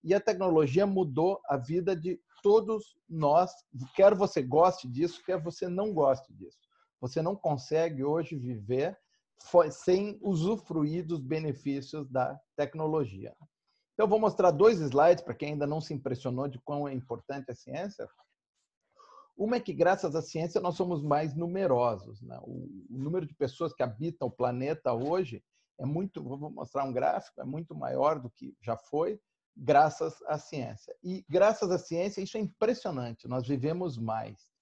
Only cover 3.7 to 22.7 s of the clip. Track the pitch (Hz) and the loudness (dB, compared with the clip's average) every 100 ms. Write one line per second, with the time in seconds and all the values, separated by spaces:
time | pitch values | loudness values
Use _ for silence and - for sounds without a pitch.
3.7 | 127 131 - 196 196 196 - 127 147 180 | -14 -8 6 8 8 2 0 2 6 6
4.7 | 180 127 123 170 - - 185 165 - 180 | 4 -8 -4 -4 -4 -6 -4 -4 -8 -6
5.7 | 180 214 175 143 131 - 107 92 _ _ | -4 -2 2 2 2 -2 -20 -20 _ _
6.7 | _ _ _ 127 143 160 202 185 143 - | _ _ _ -6 -2 -2 -2 -2 -2 -2
7.7 | 156 165 143 139 156 160 151 123 117 101 | 0 0 -2 -2 -2 -4 -6 -8 -8 -2
8.7 | 127 156 196 _ _ _ _ - 180 156 | 0 0 -4 _ _ _ _ 4 6 6
9.7 | - - 185 202 202 208 175 170 220 - | 0 2 2 0 -6 -2 0 0 -2 -4
10.7 | 165 147 165 160 165 131 156 156 135 143 | -2 0 -2 -4 -6 -4 -4 -2 -4 -4
11.7 | 139 131 156 135 131 127 139 _ - 143 | -6 -6 -12 -6 -2 -2 -4 _ -6 -4
12.7 | 156 156 156 127 95 110 - - _ _ | -2 -2 0 -2 -6 -14 -16 -20 _ _
13.7 | _ _ - 208 214 214 - 180 151 214 | _ _ 0 2 4 2 6 4 8 6
14.7 | 208 151 131 160 170 - 117 147 151 143 | 6 2 6 6 6 2 -8 -6 -4 -2
15.7 | 151 156 143 127 123 131 123 139 123 - | -4 -6 -8 -6 -6 -4 -4 -4 -6 -8
16.7 | 143 143 131 127 113 - 139 131 120 - | -6 -4 -6 -8 -12 -8 -10 -10 -14 -10
17.7 | 135 196 - - _ _ _ _ _ _ | -8 -8 -10 -16 _ _ _ _ _ _
18.7 | _ _ _ - - _ - 214 240 240 | _ _ _ -20 -20 _ -6 -2 -2 -4
19.7 | 143 170 190 175 156 - 160 165 175 180 | 2 2 2 0 -4 -4 -6 -2 -2 -2
20.7 | - 180 170 147 147 151 139 170 185 196 | -2 -2 -2 0 0 0 -4 -4 -2 2
21.7 | 123 120 104 113 107 117 120 - 127 127 | 2 2 -2 -10 -18 -16 -16 -14 -14 -14